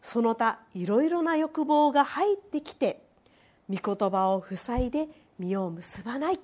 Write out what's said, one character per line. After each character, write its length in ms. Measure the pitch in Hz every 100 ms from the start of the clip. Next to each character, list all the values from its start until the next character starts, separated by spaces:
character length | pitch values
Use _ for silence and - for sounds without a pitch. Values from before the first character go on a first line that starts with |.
そ 200 | - 233
の 140 | 233 226
他 240 | 226 - -
い 120 | 185 175
ろ 160 | 214
い 80 | 311
ろ 120 | 339
な 160 | 330 320
欲 280 | 311 311 294
望 260 | 294 294
が 120 | 285
入 300 | 277 - 403
っ 40 | 403
て 240 | - 302
き 140 | 285 -
て、 260 | 226 - _ _ _ _ _ _ _
御 80 | 190 - 196
言 140 | 202
葉 200 | 190 190
を 140 | 190 185 190
塞 320 | - 240 254
い 40 |
で 160 | 285 311 - _ _
実 180 | 180 196
を 120 | 185
結 340 | 165 170 -
ば 160 | 214 254
な 120 | 311
い。 80 | 381